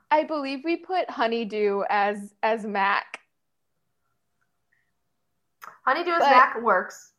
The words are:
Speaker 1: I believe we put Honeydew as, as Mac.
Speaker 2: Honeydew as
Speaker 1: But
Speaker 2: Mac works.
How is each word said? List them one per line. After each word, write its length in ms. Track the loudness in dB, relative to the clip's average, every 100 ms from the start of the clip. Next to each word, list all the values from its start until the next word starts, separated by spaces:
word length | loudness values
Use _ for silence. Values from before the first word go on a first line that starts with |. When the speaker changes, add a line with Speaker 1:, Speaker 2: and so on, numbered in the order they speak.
| 0
Speaker 1:
I 140 | 0
believe 360 | 2 -4 -6 -6
we 120 | -4 -6
put 340 | -2 -4 -4
Honeydew 720 | -2 -2 -2 -4 -2 0 0 0
as, 420 | 0 0 -2 -10 -4
as 220 | -2 -2
Mac. 560 | -4 -2 0 0 -4 -16 _ _ _ _ _ _ _ _ _ _ _ _ _ _ _ _ _ _ _ _ _ _ _ _ -20 -8
Speaker 2:
Honeydew 280 | -4 -2 0
as 80 | 2
Speaker 1:
But 100 | 6
Speaker 2:
Mac 320 | 6 6 2
works. 500 | 2 2 0 -12 -20